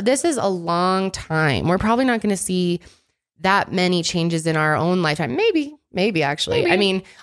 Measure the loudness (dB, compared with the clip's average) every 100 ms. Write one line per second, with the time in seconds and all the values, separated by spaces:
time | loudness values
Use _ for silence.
0 | 0 2 0 0 -2 -2 -2 0 0 0
1 | -2 -6 -4 0 2 2 0 0 2 2
2 | 2 0 0 -2 -2 -2 0 -2 -6 _
3 | _ _ _ _ 0 2 0 0 0 0
4 | -2 -2 0 0 -2 0 2 2 2 0
5 | 0 -2 -4 0 0 0 -2 -10 _ -2
6 | -2 0 -2 -2 -2 0 2 2 2 0
7 | -6 -20